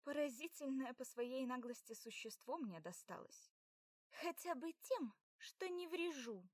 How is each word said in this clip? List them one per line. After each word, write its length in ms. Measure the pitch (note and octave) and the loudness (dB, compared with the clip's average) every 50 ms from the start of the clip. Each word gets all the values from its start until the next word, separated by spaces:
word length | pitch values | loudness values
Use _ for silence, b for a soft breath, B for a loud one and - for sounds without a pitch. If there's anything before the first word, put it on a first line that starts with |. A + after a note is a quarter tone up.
Поразительное 920 | _ C#4+ D4 D4 D4 D4 A#3+ A#3+ D#4 E4+ - - D4 C4+ C4+ C4 C4 A#3+ B3 | _ 2 4 6 6 4 4 -2 -6 -6 -4 -2 0 2 4 2 2 0 0
по 100 | - B3+ | -4 -6
своей 400 | - - A#3+ A#3+ B3 B3+ C4 C4 | -6 0 0 2 2 2 2 2
наглости 480 | B3 B3+ B3+ A#3 A#3+ A#3+ - - - | 2 2 0 0 -2 -4 -4 -6 -10
существо 640 | A3+ - - A3+ G#3+ - - A3+ - - - - C#4 | -10 -8 -8 -8 -6 -6 -6 -6 -8 -8 -2 -2 0
мне 240 | E4+ C#4+ G#3 F3+ E3 | 0 0 -2 -2 -2
досталось. 720 | D#3 E3+ F3+ - - - F#3 - - - - - - - _ _ _ _ _ _ _ _ _ _ _ _ - - | -4 -6 -6 -6 -8 -8 -6 -6 -6 -10 -14 -18 -18 -20 _ _ _ _ _ _ _ _ _ _ _ _ -8 0
«Хотя 320 | - F4 E4 - - F4 E4+ | 0 0 0 0 0 0 0
бы 180 | B3+ B3 E4 D#4+ _ | 2 0 -4 -4 _
тем, 320 | - - C5 A#4 D4+ A3 - _ _ _ _ | 2 2 4 4 4 0 -2 _ _ _ _
что 320 | _ - - - _ F#4+ F#4 | _ -14 -14 -4 _ 0 0
не 200 | F4+ F4 F4+ D#4+ | 2 0 0 0
врежу» 600 | E4 E4+ E4+ F4 D#4 C#4 A#3+ A#3 A3 F#3+ F3+ F#3 | 2 4 4 4 2 0 -2 -2 -4 -4 -6 -12